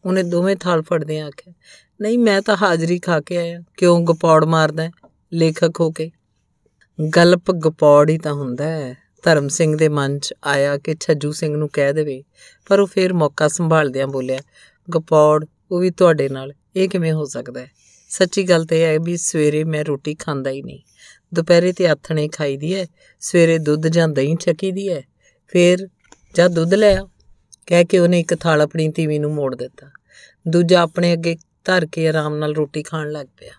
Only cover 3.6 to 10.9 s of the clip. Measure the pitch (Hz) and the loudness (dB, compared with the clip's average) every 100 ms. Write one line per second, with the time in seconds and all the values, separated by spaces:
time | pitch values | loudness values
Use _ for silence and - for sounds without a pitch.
3.6 | 170 - 180 170 170 165 165 156 156 160 | -18 0 4 4 2 0 4 4 4 2
4.6 | 151 156 165 - - _ _ 165 165 160 | 2 -2 -8 -12 -20 _ _ 0 0 2
5.6 | 170 165 165 160 165 _ _ _ _ _ | -2 0 -2 -2 -12 _ _ _ _ _
6.6 | _ _ _ - 156 175 175 175 - 180 | _ _ _ -6 0 4 6 4 0 0
7.6 | 160 160 151 147 156 160 156 143 135 123 | -2 2 6 6 6 0 -4 -6 -6 -6
8.6 | 151 160 131 131 _ _ - 151 143 - | -6 -6 -8 -14 _ _ 0 2 0 -2
9.6 | 160 151 156 147 139 143 - - 143 143 | 0 2 0 0 -2 -4 -8 -8 -2 0
10.6 | 143 143 - | 0 -2 -6